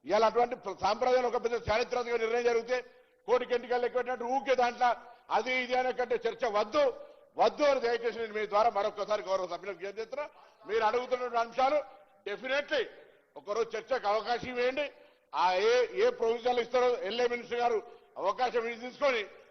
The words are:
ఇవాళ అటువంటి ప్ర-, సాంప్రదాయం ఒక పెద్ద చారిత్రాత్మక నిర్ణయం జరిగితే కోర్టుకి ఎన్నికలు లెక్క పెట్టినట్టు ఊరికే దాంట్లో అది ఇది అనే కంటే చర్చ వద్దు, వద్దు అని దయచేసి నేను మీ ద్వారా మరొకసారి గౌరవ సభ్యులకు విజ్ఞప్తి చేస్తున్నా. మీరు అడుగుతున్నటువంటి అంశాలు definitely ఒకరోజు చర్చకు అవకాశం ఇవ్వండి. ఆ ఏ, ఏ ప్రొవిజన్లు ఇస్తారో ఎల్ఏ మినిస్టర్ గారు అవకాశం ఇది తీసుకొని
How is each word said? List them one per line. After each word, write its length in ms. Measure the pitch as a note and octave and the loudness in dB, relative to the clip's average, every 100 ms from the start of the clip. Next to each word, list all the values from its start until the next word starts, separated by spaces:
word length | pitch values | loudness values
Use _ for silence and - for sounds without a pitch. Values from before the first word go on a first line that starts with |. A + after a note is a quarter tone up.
| B2+ | 2
ఇవాళ 180 | G#3 A3 | 4 4
అటువంటి 240 | A3+ A#3+ B3 | 4 0 -2
ప్ర-, 140 | G3+ F3 | -10 -4
సాంప్రదాయం 420 | F#3+ A3+ B3+ B3+ A#3+ | -2 2 2 4 2
ఒక 100 | A#3 | 0
పెద్ద 120 | A3+ A#3 G#3 | -2 -4 0
చారిత్రాత్మక 500 | G#3+ A#3+ B3 A#3 A#3 | 0 0 -2 -2 -2
నిర్ణయం 220 | A3+ A#3+ A#3+ | 0 2 2
జరిగితే 280 | A#3 A3+ B3+ - - _ _ - | 0 0 -4 -4 -20 _ _ 0
కోర్టుకి 260 | B3 B3 A#3+ | 0 2 -4
ఎన్నికలు 240 | A#3+ B3 | 0 0
లెక్క 120 | A#3+ B3 | 0 -2
పెట్టినట్టు 280 | A#3+ B3+ A#3+ | -2 -4 -2
ఊరికే 220 | C4+ C4+ B3+ | -2 2 2
దాంట్లో 280 | A#3+ A#3+ B3 A3+ - - - F3+ | 2 2 0 0 -6 -20 -2 -2
అది 140 | A#3 B3+ | 0 -2
ఇది 120 | B3 B3+ | 0 0
అనే 120 | B3+ B3 | 0 -2
కంటే 180 | A#3+ A#3 A3+ | -2 0 -2
చర్చ 180 | - A#3+ G#3 | -2 -2 0
వద్దు, 260 | G#3+ D4+ C#4 - - - _ C#3+ | 0 2 2 0 -16 -20 _ 2
వద్దు 220 | G#3+ A3+ D4 | 2 4 2
అని 100 | C4+ A#3 | 4 0
దయచేసి 320 | A#3 A#3 G#3+ | 0 -2 -4
నేను 140 | A3+ G#3+ | -6 -4
మీ 60 | G#3 | 0
ద్వారా 160 | G3+ A#3 G3 | 2 2 2
మరొకసారి 440 | G#3 G3+ G3 G#3+ F3+ | -2 -4 -2 -2 0
గౌరవ 180 | F#3+ F3+ | -2 -2
సభ్యులకు 260 | E3+ F#3+ F3 | -6 -8 -10
విజ్ఞప్తి 220 | F#3+ G3+ | -10 -10
చేస్తున్నా. 240 | A3 C4+ D4 - - _ - | -10 -8 -10 -14 -20 _ -4
మీరు 140 | A3 G#3+ | 2 2
అడుగుతున్నటువంటి 540 | A#3+ B3 B3 B3 A#3 A#3 | 0 -2 -4 -2 -2 -2
అంశాలు 340 | A3 C4 D4+ - - - _ G3 | 2 2 2 -2 -16 -20 _ -10
definitely 540 | G3+ B3+ C#4 C#4+ D4 F#3 - - _ _ D3 | -8 -2 -2 0 -2 -2 -8 -20 _ _ -18
ఒకరోజు 300 | C#3 G#3 A3 | -6 -2 -2
చర్చకు 340 | G#3+ G#3+ B3+ G3+ | -4 -4 -2 0
అవకాశం 360 | G#3+ G#3+ A#3+ B3+ | 0 0 -4 -2
ఇవ్వండి. 320 | B3 B3 C4 C#4+ - - _ _ C#3+ | -2 0 0 -4 -8 -20 _ _ 2
ఆ 40 | F3 F#3 G#3+ | 2 4 4
ఏ, 20 | B3 A#3+ F#3 | 4 2 2
ఏ 20 | A#3+ A#3+ | 0 2
ప్రొవిజన్లు 420 | A3+ A#3 A#3 B3 A#3 | -2 0 0 0 0
ఇస్తారో 240 | B3+ B3 A#3 F#3 | 2 2 0 -2
ఎల్ఏ 160 | A#3 B3 | 0 0
మినిస్టర్ 280 | A#3+ F3+ A#3+ | -2 -4 -2
గారు 140 | A#3+ A3 - - _ - | 0 0 -4 -20 _ -4
అవకాశం 420 | F3 G#3 B3 A3+ A3+ | -4 0 0 0 -4
ఇది 100 | A#3 B3 | -8 -12
తీసుకొని 360 | G#3 C#4+ A#3+ G3 - - | -2 0 0 -4 -14 -20